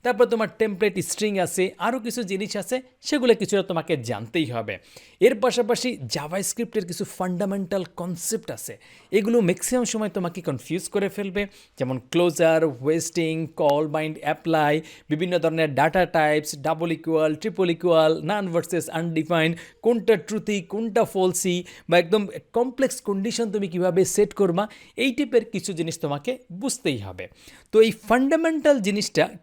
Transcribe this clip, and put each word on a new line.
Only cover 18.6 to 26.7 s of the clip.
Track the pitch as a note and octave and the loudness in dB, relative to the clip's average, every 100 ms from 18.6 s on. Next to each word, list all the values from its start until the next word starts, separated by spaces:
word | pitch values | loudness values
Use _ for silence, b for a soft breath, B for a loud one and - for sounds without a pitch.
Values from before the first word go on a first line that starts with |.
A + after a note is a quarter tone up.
| E3 F3 D#3 | -2 -4 -4
আনডিফাইন্ড, | D#3+ E3+ D#3+ D3+ E3+ D#3+ E3+ B B | -4 -2 -4 0 2 2 -2 B B
কোনটা | A3+ A#3 G3+ G#3 | 0 2 2 2
ট্রুথি, | - G#3+ - G3+ | 0 -6 -2 -4
কোনটা | - G3+ A3+ G#3 G#3+ | -4 -6 -2 0 0
ফলসি, | G3 F#3 F3 F#3+ F3 F3 B - | 2 0 0 -2 -2 -4 B 2
বা | F3 | 2
একদম | E3 G#3+ G3 D#3 _ | 4 0 0 -10 _
কমপ্লেক্স | A#3 B3+ B3 C4 - | -2 -2 0 -2 -2
কন্ডিশন | - G3 G3+ A3+ A#3 | -6 -4 -2 -4 -4
তুমি | G#3 G3 | -2 -4
কিভাবে | E3+ F3+ F3 F#3 | 0 2 2 2
সেট | - G3+ | 2 0
করবা, | - G3 E3+ G#3 B B - | 2 0 2 -4 B B -2
এই | C4 | -2
টাইপের | A#3+ C#4 A#3+ A3+ | 0 2 2 0
কিছু | F#3+ F3+ | -6 -6
জিনিস | E3+ E3 D#3 | -4 -4 -4
তোমাকে | D3+ C#3+ F#3 B3+ _ | -4 -4 -6 -8 _
বুঝতেই | F3 B3+ | -8 -6